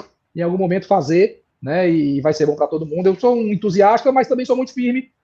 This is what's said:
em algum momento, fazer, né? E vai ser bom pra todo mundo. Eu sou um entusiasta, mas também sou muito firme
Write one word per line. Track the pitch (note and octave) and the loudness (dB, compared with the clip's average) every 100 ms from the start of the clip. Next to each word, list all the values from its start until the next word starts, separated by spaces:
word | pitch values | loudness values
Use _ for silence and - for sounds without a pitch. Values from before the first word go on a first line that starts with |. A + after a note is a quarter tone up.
| - _ _ E3 | -8 _ _ -6
em | |
algum | E3+ F#3+ | -4 -2
momento, | F#3 F#3 - | -2 -2 0
fazer, | G3 C#3+ E3+ G#3 - _ _ | 0 2 2 2 -2 _ _
né? | C3 E3+ F3+ | -6 -2 0
E | E3 C#3+ C#3 | 0 0 0
vai | D3+ | -2
ser | D#3 D3 | 0 0
bom | D3 | 0
pra | D3 | -2
todo | D#3 D#3+ | -4 -6
mundo. | D#3+ F#3 | -2 0
Eu | F#3 | 0
sou | B3 A#3+ | 0 0
um | A3 | 0
entusiasta, | G3+ G#3+ F#3 G3+ A#3 C4+ | -2 -2 2 4 4 2
mas | C4 B3 | 0 0
também | B3+ B3+ | -2 0
sou | B3+ | -2
muito | B3+ | -2
firme | - B3 B3+ C4 _ | -4 -2 -2 -6 _